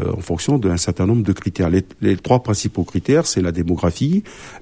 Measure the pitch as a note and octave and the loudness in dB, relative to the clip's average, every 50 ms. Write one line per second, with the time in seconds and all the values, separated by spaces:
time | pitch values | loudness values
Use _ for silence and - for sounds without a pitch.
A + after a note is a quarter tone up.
0 | - E2 F2 F2 F2 - E2+ E2 - - D3 C3+ A2 F#2 F2 F2 - - E2+ - | -2 -2 -4 -4 -4 -6 -6 -4 -2 0 0 2 2 0 0 0 0 -2 -2 0
1 | F#2 G2 A#2 A#2+ G2+ G2+ F#2+ - - - - - F2+ D#2+ F2 G2 F#2+ - - - | 2 2 2 2 2 0 -2 -2 -2 -6 -2 0 0 2 2 2 0 -2 -6 -2
2 | - G2+ G2 F2 - - B2 B2 - A#2 G#2 - - G#2 - F#2 E2+ - - F#2 | 0 0 0 0 2 2 2 4 4 2 -2 0 -2 -4 -2 -2 -4 -2 -2 -4
3 | - - C#3 D#3+ E3 - - G2 F2+ F2 E2 F2+ E2 E2+ F2+ D#2+ - E2+ - - | 0 2 2 2 2 2 0 0 0 0 0 -2 0 0 0 0 0 0 0 0
4 | C3 D3 F3+ G#3 - - - - - - - - | 0 2 2 0 -2 -4 -12 -20 -18 -18 -10 -2